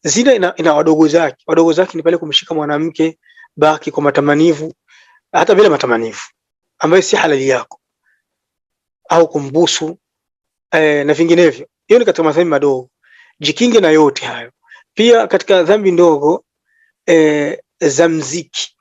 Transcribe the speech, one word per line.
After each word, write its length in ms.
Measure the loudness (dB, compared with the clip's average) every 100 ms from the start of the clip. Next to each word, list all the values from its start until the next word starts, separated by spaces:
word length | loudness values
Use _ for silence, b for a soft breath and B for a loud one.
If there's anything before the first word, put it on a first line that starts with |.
Zina 300 | -4 0 2
ina, 200 | 2 0 -2
ina 180 | 0
wadogo 340 | 0 2 2 2
zake. 360 | 2 -2 -6 -4
Wadogo 260 | 0 2
zake 240 | 0 -2 -2
ni 60 |
pale 140 | -4 -4
kumshika 380 | -2 -6 -4 -8
mwanamke 640 | -4 -4 -6 -4 -4 -4 b b b -2
baki 360 | 0 0 -6
kwa 120 | -4
matamanivu, 720 | -2 0 0 2 2 0 -6 -14 _ b b b _
hata 240 | -2 0 4
bila 140 | 4
matamanivu, 520 | 2 -2 -4 -4 -10 -20 _ _ _ _ _
ambaye 220 | 0 0
si 120 | 0 -2
halali 340 | 0 -2 -2
yako, 300 | -4 -6 -20 _ _ _ _ _ _ _ _ _ _ _ _ _
au 180 | 0 0
kumbusu, 720 | -2 -4 -2 -2 -2 -8 -12 _ _ _ _ _ _ _
eh, 340 | 0 0 0 -2
na 80 |
vinginevyo. 540 | 0 2 4 2 0 -16 _ _
Hiyo 120 | 2
ni 60 | 2
katika 180 | 0
madhambi 260 | 0 0 0
madogo. 400 | 0 0 -2 -8 _ b b b b
Jikinge 400 | -8 -2 2 2
na 100 | 4
yote 360 | 4 2 0 -12
hayo. 260 | -14 -16 _ b b b
Pia 340 | -2 2 4 2
katika 360 | -4 0 0
dhambi 280 | 2 0 0
ndogo, 540 | 2 2 2 0 -4 _ _ _ _ _ _ 0
eh, 540 | 2 2 0 -4 -8 _ _
za 300 | -4 0 0
mziki. 680 | 0 -6 -10 -12 -12 -14 _